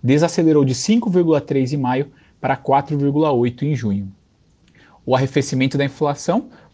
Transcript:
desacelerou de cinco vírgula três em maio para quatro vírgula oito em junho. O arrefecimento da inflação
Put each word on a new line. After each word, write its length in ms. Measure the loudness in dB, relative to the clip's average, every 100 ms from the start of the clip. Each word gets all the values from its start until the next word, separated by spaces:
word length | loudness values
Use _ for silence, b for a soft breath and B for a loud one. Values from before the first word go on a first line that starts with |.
desacelerou 640 | 2 2 2 2 2 4 2
de 80 |
cinco 340 | -2 0 0 2
vírgula 320 | 0 2 2
três 320 | 0 -2 -2
em 60 | -2
maio 340 | -2 -2 -4 b b b
para 180 | -4 -4
quatro 400 | 0 0 0 -2
vírgula 340 | 0 0 2
oito 320 | 2 0 -2
em 120 | -4 -2
junho. 360 | -2 -4 -6 -14 _ _ _ _ _ b b b -2
O 100 | 0
arrefecimento 640 | 2 -2 -2 0 0 0
da 80 | -4
inflação 640 | -2 -4 -4 -2 -4 -4 B B